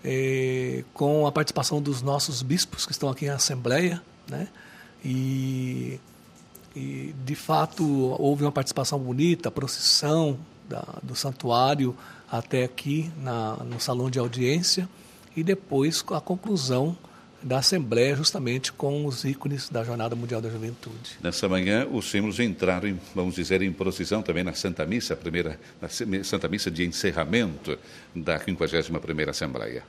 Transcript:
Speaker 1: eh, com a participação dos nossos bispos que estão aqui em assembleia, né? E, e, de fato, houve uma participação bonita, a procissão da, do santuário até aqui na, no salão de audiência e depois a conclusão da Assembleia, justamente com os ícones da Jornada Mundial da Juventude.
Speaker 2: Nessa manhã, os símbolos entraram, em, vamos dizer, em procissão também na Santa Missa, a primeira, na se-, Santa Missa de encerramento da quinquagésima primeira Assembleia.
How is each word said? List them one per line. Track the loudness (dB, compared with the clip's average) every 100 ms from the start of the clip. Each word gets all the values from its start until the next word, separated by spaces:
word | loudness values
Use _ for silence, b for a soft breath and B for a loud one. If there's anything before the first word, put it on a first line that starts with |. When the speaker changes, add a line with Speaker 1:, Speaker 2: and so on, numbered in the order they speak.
Speaker 1:
eh, | -2 0 0 2 0 0 -2 -4 -6
com | 0 4 6 4
a |
participação | 4 0 0 0 0
dos | 0 -2
nossos | 0 0 0 -2
bispos | 0 0 0 -2 -4
que |
estão | -2 -2
aqui | -2 -2
em |
assembleia, | 0 0 0 2 4 4 0 -8 -20 -10
né? | -8 -8 B B B B B
E, | -4 0 0 0 0 -2 -2 -4 -6 -8 -14 -20 -20 -20 -20 -20 -16 -10
e, | -8 -6 -8 -8 -6
de |
fato, | -6 2 2 2 2 2 4 2 4
houve | 2 4
uma | 2
participação | 2 0 0 0 0
bonita, | -2 4 4 4 2
a |
procissão | -2 -4 0 4 4 6 4 4 0 -6 -18 -10
da, | -8 -8 -10
do | -8 -4
santuário | -4 -4 2 6 6 6 2 0 B B B
até | -4 0 2
aqui | 0 -2 -2 -2 -2 -6
na, | -4 -2 -2 -4
no | -6 -6
salão | -2 0 0
de | 0
audiência | 0 0 2 2 2 0 -2 B B B B -4
e |
depois | 0 0 2 2 2 2 -2
a | -4
conclusão | -2 -6 0 0 2 2 2 -2 B B B B
da | -2 2
Assembleia, | 2 2 2 4 4 4
justamente | 0 0 -2 -2 -4
com | -4 -2 0 -2
os | -2 -4
ícones | -2 -4 -4 -4
da | -4
Jornada | -2 -2 -2 -2
Mundial | -4 -4
da | -4
Juventude. | -6 -8 -10 -14 -14 -14 -6
Speaker 2:
Nessa | -4 0 2
manhã, | 2 4 2 2
os | -2 0
símbolos | 0 0 2
entraram, | 0 2 2 2 0
em, | -4 -6 -2
vamos | -2
dizer, | -2 2 2
em | 2
procissão | 0 -2 -2 -2 -2
também | 0 0
na | -2
Santa | -2 -4 -2 -2
Missa, | -2 -2 -4
a |
primeira, | -2 -2 -2 -4 B B
na | -10
se-, | -6 -2 -2
Santa | -2 -2 -2
Missa | -2 -2
de | 0 -2
encerramento | 0 0 0 2 2 2 -4 -6 -8 B B B -6
da | -2 -2
quinquagésima | -2 -2 0 0 0 -4
primeira | -4 -2 -2
Assembleia. | -2 -4 -4 -6 -8